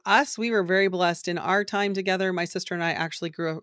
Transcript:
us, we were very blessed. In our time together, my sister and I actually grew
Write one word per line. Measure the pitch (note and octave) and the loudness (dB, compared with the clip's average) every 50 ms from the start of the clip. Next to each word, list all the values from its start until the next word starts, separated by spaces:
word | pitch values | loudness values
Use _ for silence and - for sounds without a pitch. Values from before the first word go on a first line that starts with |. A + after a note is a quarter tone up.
| - | 0
us, | G3 G3+ A#3 C#4+ - - | 4 4 4 4 2 -2
we | - A3 A#3 | -4 -2 0
were | A#3 G#3+ F#3 | 2 2 2
very | E3+ F#3 F#3+ G3 | 4 4 4 4
blessed. | G3 F#3 F3+ F3+ F3 E3+ - - | 4 2 2 2 2 0 0 -4
In | - E3+ | -4 -4
our | F3 - - F#3 G3+ G#3 | -2 0 2 2 2 2
time | - - G3+ G3+ G3+ G3 | 0 -2 -2 0 0 0
together, | F#3+ F#3+ F#3+ F#3 F#3 F#3+ F#3+ | -2 0 0 0 0 0 0
my | F#3 F3 F3 | 0 0 -2
sister | E3+ - F3+ F3 - F3+ | -2 -4 -6 -6 -6 -4
and | F3 | -2
I | E3+ E3 | -2 -2
actually | D#3 - E3 E3 - - - E3 | -2 -2 -4 -4 -6 -6 -8 -8
grew | D#3+ - E3+ D#3+ D#3+ D#3+ | -6 -4 -4 -4 -4 -6